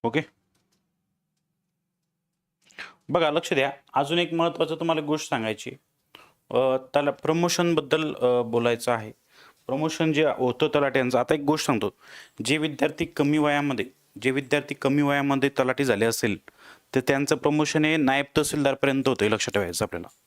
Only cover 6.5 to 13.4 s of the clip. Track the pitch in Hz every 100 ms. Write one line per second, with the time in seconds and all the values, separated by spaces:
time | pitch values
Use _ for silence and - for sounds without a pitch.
6.5 | 120 131 131 131 147 143 - - 160 175
7.5 | 170 175 160 139 156 156 - 123 123 113
8.5 | 117 120 117 123 117 110 - _ - -
9.5 | _ - 135 156 156 160 147 151 - 127
10.5 | 120 156 151 139 127 127 123 123 156 143
11.5 | 151 - 117 98 - - - - - 110
12.5 | 151 156 143 160 151 165 - 143 151